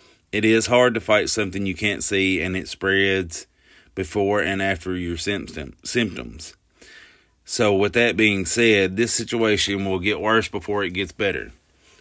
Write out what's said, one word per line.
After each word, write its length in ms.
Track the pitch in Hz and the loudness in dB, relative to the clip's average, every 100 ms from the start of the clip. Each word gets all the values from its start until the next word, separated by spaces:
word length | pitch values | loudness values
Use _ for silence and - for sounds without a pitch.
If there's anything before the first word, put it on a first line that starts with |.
| - _ _ | -20 _ _
it 140 | 104 110 | 0 4
is 220 | 113 107 | 4 4
hard 260 | 123 123 | 4 4
to 80 | 110 | 2
fight 280 | - 107 85 | 2 2 2
something 360 | - 101 95 98 | -2 -2 -2 -4
you 100 | 87 | -2
can't 260 | 104 98 | -2 -2
see, 400 | - 98 95 90 | -2 2 2 0
and 140 | 90 92 | -2 -4
it 140 | - | -6
spreads 760 | - 95 98 98 95 87 - - _ _ - _ | -6 0 2 2 0 -2 -8 -14 _ _ -20 _
before 460 | - 78 104 98 104 | -8 -6 -2 0 0
and 220 | 80 98 | 0 -2
after 340 | 98 90 92 92 | -2 -4 -4 -6
your 220 | 87 85 | -4 -6
symptom, 580 | - 101 - - 69 - | -4 -6 -6 -12 -12 -12
symptoms. 720 | - 123 110 73 60 55 - - _ _ - - - _ _ _ | -6 -2 -2 -4 -12 -14 -16 -18 _ _ -20 -20 -20 _ _ _
So 320 | - - 107 98 | -6 0 2 4
with 160 | 101 | 2
that 240 | 117 117 98 | 2 2 4
being 300 | 110 98 90 | 2 2 -2
said, 500 | - 117 104 95 95 | 2 4 6 4 0
this 180 | 117 | 0
situation 720 | - 110 120 113 101 101 98 | -2 -2 0 2 2 0 -2
will 160 | 98 95 | -2 -2
get 220 | 95 90 | -2 -2
worse 260 | 104 110 104 | 2 2 2
before 380 | 104 - 101 95 | -4 -4 -2 -2
it 60 | |
gets 200 | 90 95 | -4 -6
better. 400 | - 101 71 50 - _ _ _ _ | -2 -2 -2 -8 -16 _ _ _ _